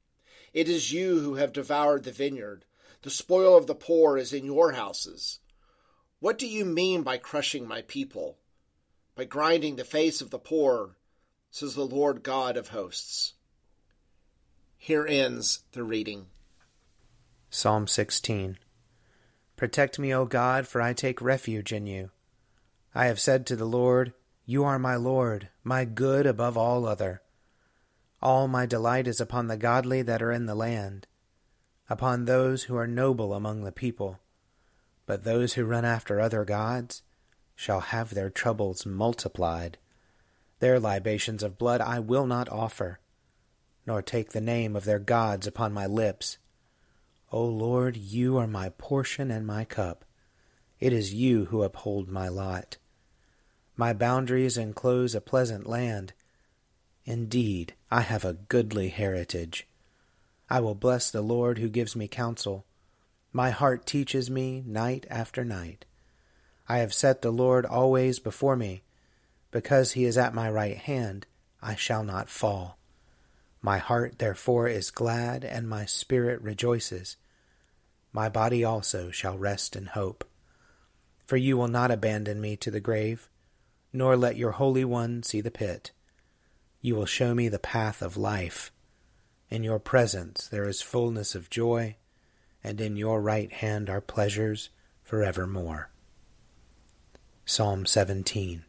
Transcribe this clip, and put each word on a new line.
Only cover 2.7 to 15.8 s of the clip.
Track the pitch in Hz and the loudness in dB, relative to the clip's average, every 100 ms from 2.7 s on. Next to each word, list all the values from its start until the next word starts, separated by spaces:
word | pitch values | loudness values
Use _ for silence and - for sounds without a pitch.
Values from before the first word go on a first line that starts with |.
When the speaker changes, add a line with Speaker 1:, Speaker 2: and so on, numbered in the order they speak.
| _ _ _ | _ _ _
Speaker 1:
The | 139 | -8
spoil | - - 185 185 175 | -8 2 6 10 10
of | 160 | 8
the | 143 | -2
poor | - 165 156 135 | 2 6 8 6
is | 127 | 0
in | 143 135 | -6 0
your | 143 165 | 4 4
houses. | 127 98 - - 87 - - _ _ _ _ _ _ _ _ | 4 -6 -6 -10 -10 -12 -12 _ _ _ _ _ _ _ _
What | 175 220 | -2 -2
do | 247 | -4
you | 214 185 | -4 0
mean | 165 185 180 | 2 2 2
by | 131 127 | -2 -4
crushing | - 147 139 139 113 | -4 -4 -2 -4 -6
my | 113 | -10
people? | - 139 139 95 76 - _ _ _ _ _ _ _ - | -8 -8 -8 -8 -10 -10 _ _ _ _ _ _ _ -12
By | 131 | -8
grinding | 143 156 165 151 127 | 0 4 4 2 -4
the | |
face | 123 151 160 - | -2 0 2 0
of | 123 | -6
the | 123 | -10
poor, | - 156 139 120 95 - _ _ _ _ _ | -2 4 4 4 -2 -12 _ _ _ _ _
says | - 143 143 | -10 -8 -4
the | 135 | -2
Lord | 139 147 123 | 2 0 0
God | 135 131 127 120 | -2 -2 0 -2
of | 104 | -6
hosts. | 113 92 - - - - - _ _ _ _ _ _ _ _ _ _ _ _ _ _ | -8 -8 -10 -8 -4 -4 -6 _ _ _ _ _ _ _ _ _ _ _ _ _ _
Here | - 151 151 | 0 0 2
ends | 139 131 120 113 - - | 2 2 0 -4 -4 -6
the | 127 | -8